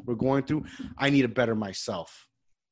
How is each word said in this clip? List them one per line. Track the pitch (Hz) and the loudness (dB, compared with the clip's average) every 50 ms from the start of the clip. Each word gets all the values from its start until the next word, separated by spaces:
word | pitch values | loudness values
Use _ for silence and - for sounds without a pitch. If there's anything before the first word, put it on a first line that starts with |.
| - | -6
we're | 123 120 | -6 -2
going | 107 123 131 135 139 131 | 0 2 2 2 2 0
through, | - 151 151 - - - - - - - | 0 -2 -4 -4 -8 -12 -14 -14 -12 -4
I | - 139 139 | 0 2 4
need | 143 139 127 | 6 6 4
to | |
better | 117 107 131 120 113 110 | 4 2 2 2 2 2
myself. | 107 104 98 95 - - 117 101 87 82 - - - - _ _ _ _ _ _ _ _ _ | 0 -2 -4 -6 -6 -6 -6 -6 -6 -8 -10 -16 -20 -20 _ _ _ _ _ _ _ _ _